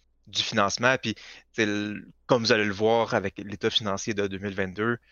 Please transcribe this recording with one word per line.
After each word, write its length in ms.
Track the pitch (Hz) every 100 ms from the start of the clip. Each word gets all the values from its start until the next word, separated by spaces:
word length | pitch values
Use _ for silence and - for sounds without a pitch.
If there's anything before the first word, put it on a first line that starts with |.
| _ _ -
du 140 | 101
financement. 540 | - 110 101 - 120 131
Puis, 120 | 113 104
tu 60 | - - _
sais, 140 | - 107
le, 400 | 104 104 104 - - -
comme 160 | 127
vous 80 | 113
allez 120 | 113
le 80 | 104
voir 420 | 98 110 117 110
avec 220 | 117 95 -
l'état 320 | 101 101 113
financier 440 | - 107 98 -
de 140 | 104 101
deux 100 | 95
mille 160 | 101
vingt-deux, 440 | 95 95 92 113 120 _